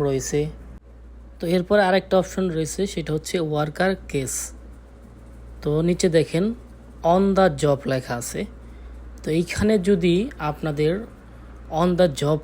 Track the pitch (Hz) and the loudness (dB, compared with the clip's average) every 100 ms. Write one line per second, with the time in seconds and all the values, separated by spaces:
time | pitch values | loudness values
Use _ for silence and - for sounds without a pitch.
0 | 143 135 131 147 156 - - - - - | 0 -2 -2 -2 -2 -6 -18 -20 -20 -20
1 | - - - - 165 180 175 208 185 190 | -20 -20 -20 -8 -2 0 2 4 4 2
2 | 185 190 180 - 185 160 151 - 196 175 | 2 2 2 -2 -2 -2 -4 -4 -4 -4
3 | 151 151 - 185 160 151 156 147 185 190 | -4 -4 -2 -2 0 0 -2 0 0 0
4 | - 143 127 - - - - - - - | -4 -4 -4 -6 -10 -14 -20 -20 -20 -20
5 | - - - - - - 151 151 170 175 | -20 -20 -20 -20 -20 -8 -2 0 2 2
6 | 185 160 156 165 208 233 - - - - | 4 4 2 0 -2 -4 -12 -20 -20 -4
7 | 165 185 196 190 190 139 147 139 131 131 | 2 4 4 6 4 4 0 2 0 -2
8 | - 120 - 151 208 - - - - - | -2 -8 -6 -6 -8 -10 -18 -18 -18 -18
9 | - - - 160 170 - 208 220 180 196 | -18 -10 -2 0 0 2 4 4 4 4
10 | 175 175 254 - 151 151 160 147 151 190 | 4 2 0 -4 -6 -4 -4 0 0 0
11 | 233 - - - - - - 160 180 175 | -4 -16 -20 -20 -20 -18 -6 0 2 4
12 | 180 131 147 151 | 2 2 0 0